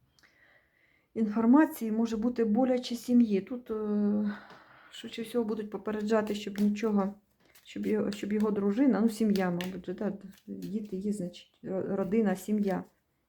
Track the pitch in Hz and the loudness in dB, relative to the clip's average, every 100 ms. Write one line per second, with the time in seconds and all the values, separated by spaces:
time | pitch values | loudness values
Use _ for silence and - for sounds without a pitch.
0 | _ _ _ _ _ _ _ _ _ _ | _ _ _ _ _ _ _ _ _ _
1 | _ 220 220 220 226 277 302 - 226 214 | _ -4 -2 2 6 8 6 2 -4 -2
2 | 226 220 240 247 226 208 262 254 247 233 | -2 0 -2 0 2 4 4 2 -2 -8
3 | - 240 226 196 196 247 - 220 214 208 | 2 4 6 4 0 -8 -8 -6 -2 0
4 | 208 208 208 208 - - - - - - | 2 0 -2 -6 -12 -20 -20 -20 -20 -18
5 | 226 - 226 240 220 220 208 196 214 214 | -14 -10 -6 -2 -2 -4 -6 -8 -6 -4
6 | 208 220 208 208 - 196 208 208 226 208 | 2 2 2 -4 -6 0 0 2 0 2
7 | 196 202 _ _ _ - - 208 196 214 | 0 -2 _ _ _ -20 -14 -6 -2 0
8 | 202 202 202 214 214 208 202 202 285 196 | -2 -4 -4 0 0 0 0 2 4 4
9 | 226 - 226 196 185 175 180 185 185 185 | 2 2 2 2 2 -2 -4 -8 -8 -6
10 | 208 185 - - - 196 180 208 208 185 | -4 -6 -12 -20 -14 -12 -8 -8 -6 -6
11 | 202 202 175 - - _ - 190 165 196 | -4 -4 -6 -10 -20 _ -6 -4 -4 -2
12 | 190 220 208 190 - 214 202 180 - _ | 0 2 2 0 -2 -2 0 -2 -6 _
13 | _ _ | _ _